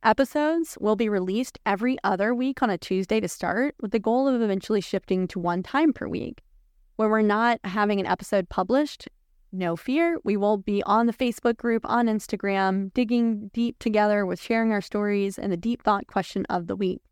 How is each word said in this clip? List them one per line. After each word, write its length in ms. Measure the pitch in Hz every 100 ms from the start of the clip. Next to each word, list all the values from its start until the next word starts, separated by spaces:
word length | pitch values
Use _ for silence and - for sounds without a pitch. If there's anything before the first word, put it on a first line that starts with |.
Episodes 720 | - 220 269 294 302 330 330 -
will 160 | 214 214
be 120 | 220
released 500 | 208 185 202 254 -
every 320 | - 196 240 262
other 300 | 196 190 208
week 280 | 240 254 269
on 80 | 240
a 80 | 175
Tuesday 400 | - 190 190 226
to 100 | 190
start, 460 | - 180 196 277 -
with 120 | 214
the 60 | 220
goal 300 | 214 240 269
of 120 | 254
eventually 400 | 220 190 - 214
shifting 460 | 185 196 - 185 185
to 100 | -
one 240 | 175 175
time 300 | 185 269 320
per 140 | - -
week. 360 | - - - _ _ _ _ _ -
When 120 | 220
we're 140 | 220
not 380 | 214 208 233 233
having 340 | 196 190 208 208
an 80 | -
episode 440 | - - 202 180
published, 580 | - 185 254 294 - - _ _ _ _
no 220 | 185 180
fear, 440 | 170 - 269 339 339
we 140 | - 208
will 220 | 202 214
be 240 | 190 202
on 220 | 196 214 233
the 60 |
Facebook 440 | 220 254 226 240 233
group, 260 | 240 226
on 220 | - 233 233
Instagram, 840 | 214 - 202 196 196 190 190 196
digging 560 | - 233 240 233 214 208
deep 240 | - 233 -
together 460 | - 214 208 208
with 160 | 196 180
sharing 300 | - 226 226
our 100 | 208
stories 560 | 196 208 208 202 196 190
and 120 | -
the 60 | 175
deep 260 | 226 240
thought 240 | - 202 -
question 400 | - 185 - -
of 160 | 180 170
the 100 | 196
week. 240 | 196 180 _